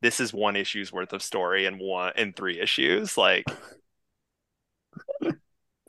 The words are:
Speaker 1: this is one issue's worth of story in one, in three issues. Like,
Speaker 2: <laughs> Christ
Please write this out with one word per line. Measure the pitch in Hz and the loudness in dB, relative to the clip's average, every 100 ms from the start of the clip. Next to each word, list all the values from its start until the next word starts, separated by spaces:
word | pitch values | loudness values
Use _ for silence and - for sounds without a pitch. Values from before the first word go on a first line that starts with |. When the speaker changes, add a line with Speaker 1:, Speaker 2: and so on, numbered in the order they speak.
Speaker 1:
this | 117 - | 0 2
is | 120 | 0
one | 101 104 101 | 2 2 2
issue's | 95 107 95 | -2 -4 -6
worth | 90 92 | -6 -6
of | 98 | -6
story | - 101 90 95 | -4 -2 2 2
in | 95 95 | 0 -2
one, | 95 90 90 - | -4 -2 -2 0
in | 104 | -2
three | - 95 85 | -2 -4 -2
issues. | 95 - 131 92 214 - | 0 2 4 2 2 4
Like, | 95 92 - | 4 4 0
Speaker 2:
<laughs> | - - - _ _ _ _ _ _ _ _ _ _ _ - - 554 | -8 -14 -20 _ _ _ _ _ _ _ _ _ _ _ -16 -8 -4
Christ | 339 - _ _ _ _ | -4 -4 _ _ _ _